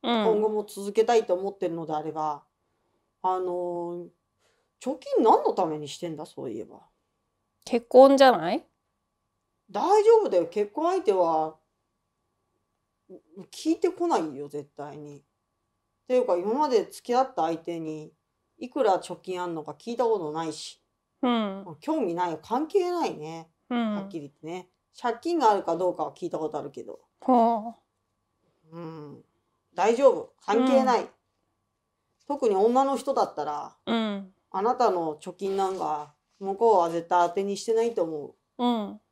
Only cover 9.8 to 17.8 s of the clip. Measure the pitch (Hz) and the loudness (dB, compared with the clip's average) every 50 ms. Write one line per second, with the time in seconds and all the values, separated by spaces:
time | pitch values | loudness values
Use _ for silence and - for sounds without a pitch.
9.8 | 247 330 392 427 403 440 466 453 415 262 196 180 170 170 - 214 208 208 _ - | 2 4 4 6 8 8 8 8 6 4 2 2 0 0 -2 -4 -4 -2 _ -2
10.8 | 311 339 370 381 - - 196 185 180 165 165 160 156 160 156 _ _ _ _ _ | -2 0 0 0 2 2 4 4 4 4 2 0 0 -2 -6 _ _ _ _ _
11.8 | _ _ _ _ _ _ _ _ _ _ _ _ _ _ _ _ _ _ _ _ | _ _ _ _ _ _ _ _ _ _ _ _ _ _ _ _ _ _ _ _
12.8 | _ _ _ _ _ _ 190 - _ _ _ 196 180 _ - - - 311 330 330 | _ _ _ _ _ _ -20 -20 _ _ _ -20 -20 _ -18 -8 -2 -2 -2 0
13.8 | - 349 349 - 349 339 320 214 165 156 143 135 143 143 147 147 139 147 _ - | 0 -4 -2 -2 -2 0 0 0 -2 -4 -8 -10 -12 -12 -12 -14 -14 _ _ -16
14.8 | 143 147 143 147 151 147 143 139 139 _ _ _ _ _ _ _ _ _ _ _ | -16 -14 -14 -16 -16 -18 -18 -20 _ _ _ _ _ _ _ _ _ _ _ _
15.8 | _ _ _ _ _ _ 254 254 240 - 180 175 175 202 226 277 302 302 254 220 | _ _ _ _ _ _ 0 0 2 2 0 0 0 -2 0 0 0 2 2 0
16.8 | 180 - - - _ - 240 247 262 262 - - 160 165 170 160 - - 170 165 | 0 0 -10 -18 _ -2 2 2 2 0 0 -4 -2 -2 -2 -4 -6 -10 -10 -8